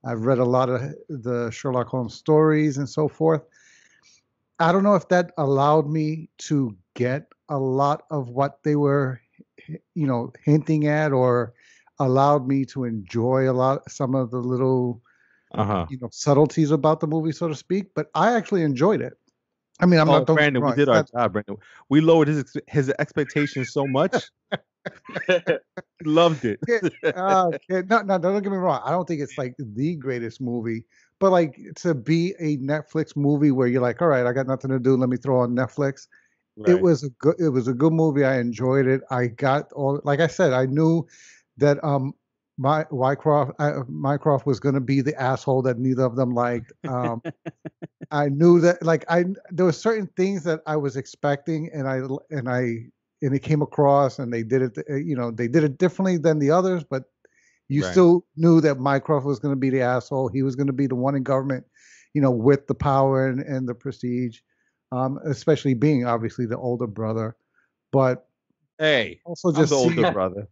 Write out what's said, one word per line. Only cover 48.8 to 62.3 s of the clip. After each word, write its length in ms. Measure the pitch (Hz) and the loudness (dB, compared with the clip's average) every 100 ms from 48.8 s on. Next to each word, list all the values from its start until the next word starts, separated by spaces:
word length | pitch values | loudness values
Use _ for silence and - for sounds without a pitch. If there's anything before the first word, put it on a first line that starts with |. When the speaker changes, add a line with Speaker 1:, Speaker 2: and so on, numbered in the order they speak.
Speaker 1:
like, 220 | 165 160 - | 0 -2 0
I, 160 | 170 180 196 - | 0 0 -6 -10
there 140 | 180 185 | 0 0
were 60 | |
certain 360 | 151 220 220 185 - | 0 -2 -2 -6 -4
things 260 | 185 196 | -2 -2
that 180 | 156 156 - | -4 -4 -4
I 100 | 151 | -4
was 220 | 139 123 | -4 -8
expecting, 720 | - - 147 143 - 160 165 | -12 -6 -4 -2 -4 -6 -6
and 140 | 151 135 | -6 -4
I, 140 | 131 131 135 _ | -4 -6 -10 _
and 200 | 151 123 | -8 -4
I, 380 | 123 123 113 117 _ _ _ | -2 -2 -6 -12 _ _ _
and 100 | 143 135 | -4 -2
it 40 | |
came 220 | - 156 | 0 0
across, 580 | 147 - 143 139 139 - | 0 2 4 4 2 -2
and 140 | 120 | -6
they 100 | 117 | -6
did 180 | 113 131 | -2 0
it, 140 | 127 127 139 | 0 -6 -8
uh, 60 | 143 | -6
you 200 | 165 131 | -4 -4
know, 160 | 120 | -6
they 160 | 113 120 | -4 0
did 160 | 156 | 2
it 140 | 151 131 | 0 0
differently 400 | 185 - 190 175 | -2 0 -2 0
than 220 | 160 156 | 0 2
the 120 | 139 | 2
others, 320 | 170 185 180 | 2 2 -4
but 220 | 147 135 127 _ _ _ _ _ _ | -4 -8 -10 _ _ _ _ _ _
you 140 | 139 | -4
Speaker 2:
Right. 80 | 92 | 0
Speaker 1:
still 340 | 180 175 175 - 147 | 4 6 6 0 0
knew 240 | 165 165 | 6 6
that 180 | 151 135 | 4 2
Mycroft 460 | 135 139 - 147 135 | 0 0 0 -2 0
was 140 | 127 | -4
gonna 160 | 147 135 | -4 -2
be 140 | 131 | 0
the 120 | 131 | 0
asshole. 460 | 123 123 - 135 131 | 0 -2 -2 -4 -4
He 160 | 127 | -2
was 120 | 135 127 | -4 -2
gonna 160 | 139 | -4
be 140 | 131 139 | -2 -2
the 80 | 123 | -2
one 200 | 131 143 | -2 -2
in 80 | |
government, 420 | 131 135 135 131 - _ _ _ _ | -2 -2 -2 -6 -8 _ _ _ _
you 80 | 151 | 0
know, 100 | 135 | 2